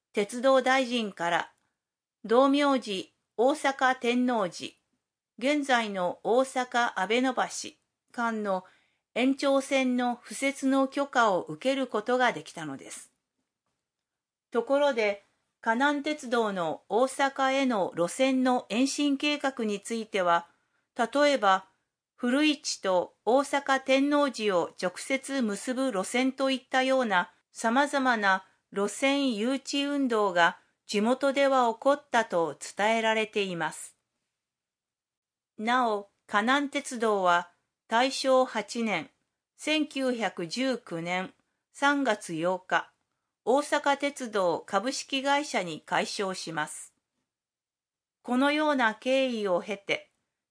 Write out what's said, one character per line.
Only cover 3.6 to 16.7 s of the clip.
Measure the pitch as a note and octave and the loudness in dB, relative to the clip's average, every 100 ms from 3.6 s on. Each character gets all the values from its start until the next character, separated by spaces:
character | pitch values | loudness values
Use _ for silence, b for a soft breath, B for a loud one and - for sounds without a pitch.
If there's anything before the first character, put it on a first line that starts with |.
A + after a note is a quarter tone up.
| C#4 C#4 B3+ B3+ | -2 0 0 0
天 | A#3 B3 B3 | 0 0 0
王 | A#3 F3+ | 0 -2
寺、 | - C3 - _ _ _ _ _ - | -6 -12 -14 _ _ _ _ _ -6
現 | B3+ D4+ C#4 | -2 0 2
在 | A#3+ A3 | 0 0
の | F#3+ F3+ - | -2 -4 -4
大 | F3+ A#3+ | 0 0
阪 | C4 C4 B3 A#3+ A#3+ - | 0 -2 -2 0 -2 -2
阿 | F#3+ | -2
倍 | A#3+ | 0
野 | C4 A#3+ | 0 -2
橋 | F#3+ - - - _ _ _ | -4 -6 -14 -18 _ _ _
間 | - A#3 A3 | -6 -4 -4
の | G#3 F#3 b b b b _ G#3+ | -2 -4 b b b b _ 0
延 | C4 C4+ | 0 2
長 | C#4+ C4+ | 2 2
線 | C4+ C4+ B3+ B3 | 2 0 0 0
の | B3 A#3+ | -2 -4
敷 | - G#3+ | -10 -4
設 | C#4 C#4 C4+ | -4 -2 2
の | C4+ C4+ | 2 2
許 | C#4+ C#4 | -2 -2
可 | B3+ A3+ | 2 4
を | F3+ | 2
受 | - D3+ B3+ | -2 -4 -2
け | C4+ | 0
る | B3+ | -2
こ | G#3+ | -4
と | G#3+ B3+ | -2 2
が | A#3+ | 2
で | D#3+ | 0
き | D3 | -8
た | F3 D#3 | -12 -10
の | C3+ | -12
で | - | -14
す。 | - - _ _ _ _ _ _ _ _ _ _ _ _ _ _ | -18 -20 _ _ _ _ _ _ _ _ _ _ _ _ _ _
と | A#3 | -4
こ | A#3 C#4 | 0 2
ろ | C#4+ | 2
で、 | A#3 G#3+ G3+ _ _ _ _ | 2 0 -2 _ _ _ _
河 | A#3 A#3 | -2 2
南 | C#4+ C#4+ | 2 0
鉄 | D4+ D4+ B3 | -4 -6 -2
道 | A#3+ G#3+ | 0 0
の | F#3+ D#3+ | -2 -4